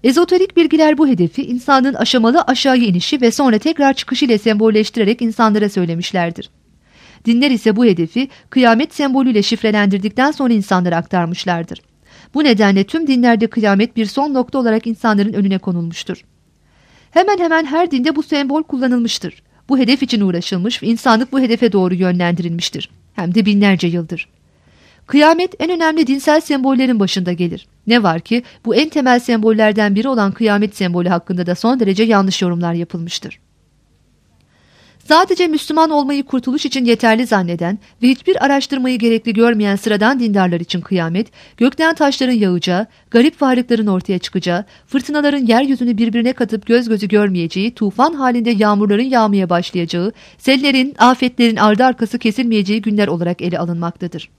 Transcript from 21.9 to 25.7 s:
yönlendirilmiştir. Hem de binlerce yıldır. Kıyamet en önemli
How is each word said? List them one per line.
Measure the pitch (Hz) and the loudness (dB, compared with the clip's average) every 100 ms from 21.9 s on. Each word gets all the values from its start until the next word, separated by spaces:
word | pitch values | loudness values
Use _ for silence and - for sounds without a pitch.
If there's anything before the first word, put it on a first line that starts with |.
yönlendirilmiştir. | 180 185 180 175 175 175 170 - - - _ _ | 0 0 0 0 -2 -4 -6 -8 -10 -16 _ _
Hem | - 170 180 | -8 -2 0
de | 202 | 2
binlerce | 202 202 185 175 | 2 2 2 0
yıldır. | 175 160 175 - _ _ _ _ _ _ _ _ | -4 -6 -10 -12 _ _ _ _ _ _ _ _
Kıyamet | 285 302 330 359 - | 4 4 4 -2 -4
en | |
önemli | 330 | -4